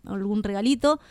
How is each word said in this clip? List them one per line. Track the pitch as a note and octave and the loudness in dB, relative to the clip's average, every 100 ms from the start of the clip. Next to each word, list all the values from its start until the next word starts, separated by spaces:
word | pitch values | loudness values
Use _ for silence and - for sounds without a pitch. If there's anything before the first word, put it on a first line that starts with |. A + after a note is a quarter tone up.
algún | - G3 G3 G#3 | -10 -6 -2 -2
regalito, | G3+ G3 A#3 C4+ C#4+ D4+ - | -2 -2 0 2 2 0 -4